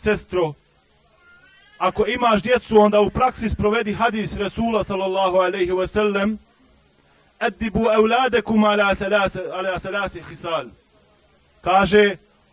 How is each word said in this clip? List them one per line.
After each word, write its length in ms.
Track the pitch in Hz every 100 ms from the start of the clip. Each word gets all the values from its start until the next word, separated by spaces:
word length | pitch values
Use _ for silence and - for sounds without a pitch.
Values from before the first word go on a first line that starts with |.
sestro, 500 | 214 202 - 180 160 147 _ _ _ _ _ _ _ - _ _ _ -
ako 280 | 185 - 208
imaš 340 | 247 240 208
djecu, 360 | 214 247 - 214
onda 240 | 208 208
u 80 | 202
praksi 400 | - 254 - 226
sprovedi 440 | - 208 226 214
hadis 420 | 180 233 220 196 202
Resula 480 | 196 - 233 220
sallallahu 540 | 190 190 190 190 190 185
alejhi 340 | 185 196 180
ve 160 | 185 185
sellem: 500 | 208 214 196 202 214 _ _ _ _ _ _ _ _ _ -
"Edibu 460 | 233 190 226 220 226 214
euladekum 680 | 220 240 254 233 220 220
ala 320 | 214 208 202 190
salase, 440 | 196 208 190 185 175
ala 260 | 180 190 175
salasi 420 | 190 202 190 175 151
hisal." 360 | 160 170 160 120 - _ _ _ _ _ _ _ _
Kaže: 540 | - 190 196 208 208 185 _ _ _